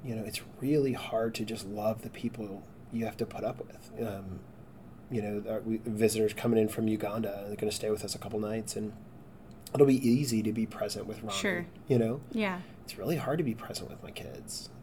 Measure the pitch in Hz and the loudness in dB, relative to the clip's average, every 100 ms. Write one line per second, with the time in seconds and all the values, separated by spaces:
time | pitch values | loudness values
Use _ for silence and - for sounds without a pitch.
0 | 131 110 104 - - - 131 151 139 113 | -4 -4 -4 -8 -10 -4 4 6 6 2
1 | - 113 113 113 107 110 98 104 107 110 | 0 2 2 0 -4 -4 -4 0 0 0
2 | 113 - 120 113 104 98 - - - 117 | -6 -4 -4 -4 -8 -8 -12 -18 -6 -2
3 | 113 - 113 - 107 127 - - - - | -2 -2 -4 -2 -2 -4 -10 -12 -14 -6
4 | 113 98 95 90 - - - - - - | -4 -4 -8 -10 -12 -18 -18 -18 -18 -18
5 | - 120 104 104 110 110 107 110 117 107 | -4 -2 -2 -4 -2 -2 0 -2 0 4
6 | 110 110 107 - 120 113 107 - 110 107 | 4 6 2 2 4 6 6 4 2 2
7 | 104 110 107 98 101 104 107 101 107 107 | 0 0 0 -2 -6 -2 0 0 2 2
8 | 101 - 107 110 104 110 110 110 107 - | 0 -6 -2 0 0 0 -2 -4 -4 -6
9 | - - - - - - - 135 139 131 | -16 -16 -18 -18 -18 -18 -4 8 8 10
10 | 117 127 139 110 107 110 110 - 104 101 | 6 6 4 2 2 0 0 -2 -4 -4
11 | 104 107 - - 208 175 170 - - 123 | -6 -6 -4 0 0 0 -4 -12 2 4
12 | 113 139 - 226 202 185 - - - - | 4 0 -4 -2 0 -2 -10 -16 -14 -6
13 | - 165 135 156 139 110 - - - - | -2 0 0 0 0 -2 -6 -8 -8 -10
14 | - - 62 65 - - - - | -12 -12 -10 -12 -10 -10 -10 -16